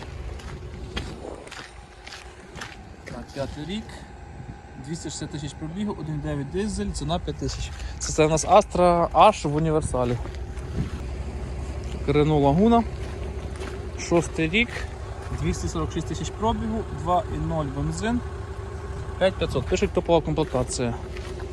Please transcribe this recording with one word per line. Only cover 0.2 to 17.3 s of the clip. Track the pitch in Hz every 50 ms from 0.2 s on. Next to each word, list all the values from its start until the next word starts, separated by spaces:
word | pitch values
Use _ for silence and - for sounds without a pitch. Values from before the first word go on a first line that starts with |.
| - - - - - - - - - - - - - - - - - - - - - - - - - - - - - - - - - - - - - - - - - - - - - - - - - - - - - - - - -
Так, | - 127 120 120 - -
п'ятий | 143 135 131 - 147 151
рік, | 160 196 220 214 - - - - - - - - - - - - - - - - - - - 127
двісті | 139 170 160 - 160
шістдесят | - - 160 143
тисяч | - 143 147 139 -
пробігу, | - 156 156 165 196 214 208 190 -
один | 156 156 156
і | 147
дев'ять | 143 156 147 143 139 139
дизель, | 156 185 214 214 190 196 208 196
ціна | 165 - 139 147 170 175
п'ять | - 156 147
тисяч. | - 139 131 - - - - - - - - - -
Це, | - - -
це | - 156
у | 156
нас | 160 151 -
Astra | - 175 208 190 - - 180 180 175 175 170 170 -
H | - 156 180 214 208 - - 156
в | 143
універсалі. | 151 160 160 151 156 - - - 127 123 120 123 117 - - - - - - - - - - - - - - - - - - - - - - - - - - - - - - - - - - -
Так, | - - - 143
Renault | 151 147 156 156 147 139 139 139
Laguna, | 175 208 233 233 233 220 - - - - - - - - - - - - - - - - - - - - - - -
шостий | - - 175 170 156 - - - 160 160
рік, | 175 220 240 240 - - - - - - - - - - - - - -
двісті | 143 175 180 - - 175
сорок | - 175 156 - -
шість | 170 156
тисяч | - 160 151 156 -
пробігу, | - - 208 226 233 214 226 220 220 226 190 - 151 147 151
два | 175 180 175 - -